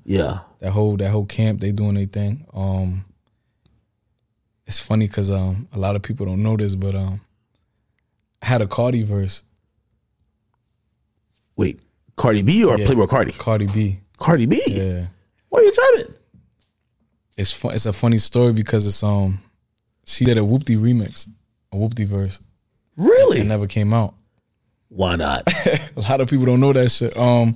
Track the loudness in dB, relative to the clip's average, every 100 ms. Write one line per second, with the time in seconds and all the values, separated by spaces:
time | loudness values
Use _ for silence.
0 | -2 -2 -2 -4 -12 _ -4 0 0 0
1 | 0 -2 -2 -2 -2 -2 -4 -2 -2 -2
2 | -4 -4 -4 -6 -10 -6 -4 -2 -4 -6
3 | -10 _ _ _ _ _ _ _ _ _
4 | _ _ _ _ _ _ -8 -8 -2 0
5 | 0 -2 -2 -2 -2 -4 -6 -6 -4 -4
6 | -6 -8 -4 -2 -2 0 -2 -4 -4 -4
7 | -4 -8 -14 _ _ _ _ _ _ _
8 | _ _ _ _ -2 -2 -2 -2 0 0
9 | -2 -2 -4 -8 -16 _ _ _ _ _
10 | _ _ _ _ _ _ _ _ _ _
11 | _ _ _ _ _ -4 -4 -6 _ _
12 | _ -2 2 2 4 4 4 4 2 2
13 | 2 2 0 -4 -2 -2 0 0 -2 -4
14 | _ -4 0 2 2 0 0 -2 -4 -4
15 | -8 -14 _ _ _ 4 4 6 4 4
16 | 0 -16 _ _ _ _ _ _ _ _
17 | _ _ _ -6 -6 -4 -4 -2 -4 0
18 | 2 2 0 2 2 2 0 0 -2 -2
19 | 0 0 0 -4 -10 _ _ _ _ _
20 | -8 0 2 2 2 0 0 0 2 2
21 | -2 -8 -14 -18 _ _ _ -4 -4 -4
22 | -4 -4 -4 -8 _ _ _ _ _ -2
23 | 4 6 4 2 0 0 -2 -2 0 0
24 | -2 -6 _ _ _ _ _ _ _ -2
25 | 0 0 -2 -2 -4 -2 0 -2 -4 -8
26 | -2 0 0 0 2 4 4 4 2 0
27 | -4 0 2 4 2